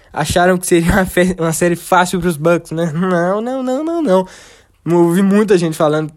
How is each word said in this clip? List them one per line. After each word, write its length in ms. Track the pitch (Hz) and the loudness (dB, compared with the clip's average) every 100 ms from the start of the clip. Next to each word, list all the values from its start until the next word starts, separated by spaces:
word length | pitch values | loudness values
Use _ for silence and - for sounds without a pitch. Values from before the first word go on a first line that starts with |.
| _ | _
Acharam 460 | - 151 180 180 180 | -6 -2 2 2 2
que 80 | - | 2
seria 260 | 175 165 | 0 2
uma 140 | 196 185 | 0 0
fe-, 300 | 180 180 180 | 0 0 0
uma 140 | 165 | -2
série 240 | 156 175 170 | 0 -2 -2
fácil 440 | - 180 180 185 | 0 0 2 -2
pros 160 | 175 147 | -4 -2
Bucks, 340 | 160 170 - | 0 0 -2
né? 220 | 160 170 | -6 -4
Não, 460 | 156 185 175 175 202 | -4 -2 0 0 -2
não, 220 | 233 262 | -4 -6
não, 200 | 254 262 | -4 -4
não, 200 | 311 339 | -4 -4
não. 240 | 277 185 185 - - - _ _ | 0 0 0 -10 -20 -20 _ _
Ouvi 380 | 156 175 170 175 | -2 2 2 2
muita 340 | 196 202 214 190 | 2 2 2 2
gente 200 | 165 156 | 0 -2
falando 360 | 156 151 156 | 0 0 -4